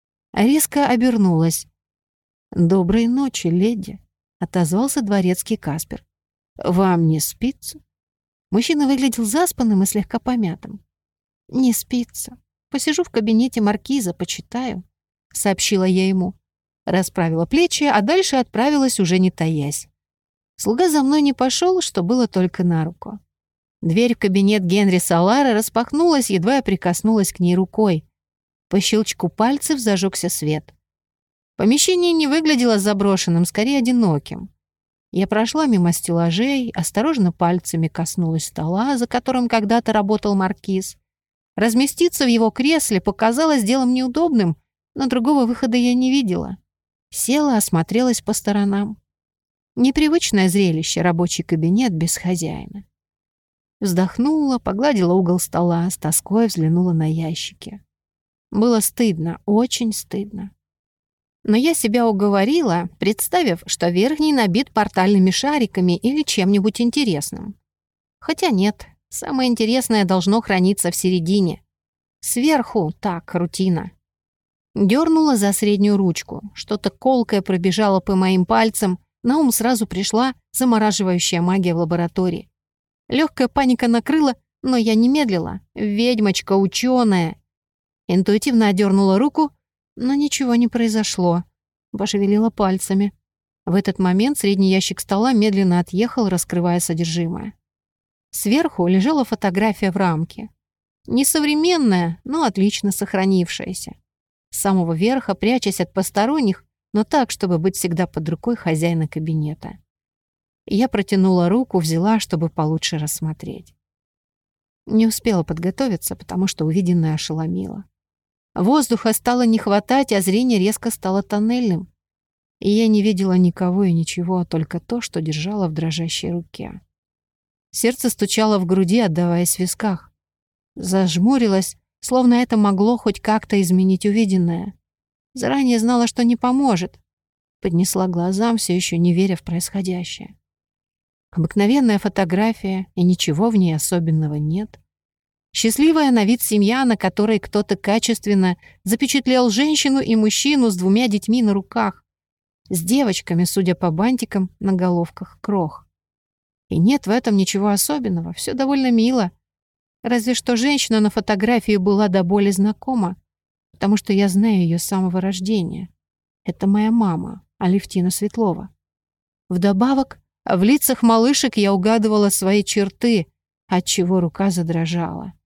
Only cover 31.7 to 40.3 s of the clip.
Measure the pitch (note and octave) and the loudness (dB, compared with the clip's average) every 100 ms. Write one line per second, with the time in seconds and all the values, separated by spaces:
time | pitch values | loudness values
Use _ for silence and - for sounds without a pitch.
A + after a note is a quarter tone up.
31.7 | C#4+ F#4 F4+ F4 E4 D4 D#4 D#4 C4 B3 | 4 2 2 2 2 2 2 2 2 2
32.7 | G#3 G3+ G3+ G3+ F#3+ - E3+ F3 G3+ A#3 | 2 0 0 2 2 2 0 0 0 0
33.7 | C#4 A#3+ B3 G#3 D3 - - F#3+ _ _ | 0 2 2 2 0 -4 -14 -14 _ _
34.7 | _ _ _ _ F3+ G3 G#3 A3+ D4+ D4 | _ _ _ _ -4 0 0 0 0 2
35.7 | G3+ F3 E3 - E3+ E3+ E3+ C4 C#4 A#3 | 2 2 0 -2 0 0 0 0 -2 -4
36.7 | - D#3+ G3+ C#4+ C#4 F3+ - E3+ F3 - | -6 -4 -2 -2 0 0 0 0 0 -4
37.7 | E3 D#3+ - E3 - E3 D#3+ - - D#3 | -4 -2 -4 -6 -4 -2 -2 -6 -6 -4
38.7 | F#3+ C4 C4 A#3+ B3 - B3+ A#3+ A3+ G#3 | -2 -2 -2 -2 -4 -2 -2 0 0 2
39.7 | A3+ - G#3+ G3 G#3+ G#3 | 0 2 0 0 -2 0